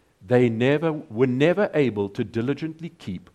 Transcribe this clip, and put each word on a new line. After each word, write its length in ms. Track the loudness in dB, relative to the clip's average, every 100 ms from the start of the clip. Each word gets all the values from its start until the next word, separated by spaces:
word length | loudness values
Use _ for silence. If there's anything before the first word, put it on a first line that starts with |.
| _ _ 0
They 240 | 2 4
never, 420 | 2 2 2 0
were 360 | -4 -8 0 0
never 420 | 4 2 2 0
able 340 | 0 0 0 -4
to 140 | -4
diligently 680 | -6 -4 -4 -4 -6 -10 -14
keep 400 | _ -12 -12 -14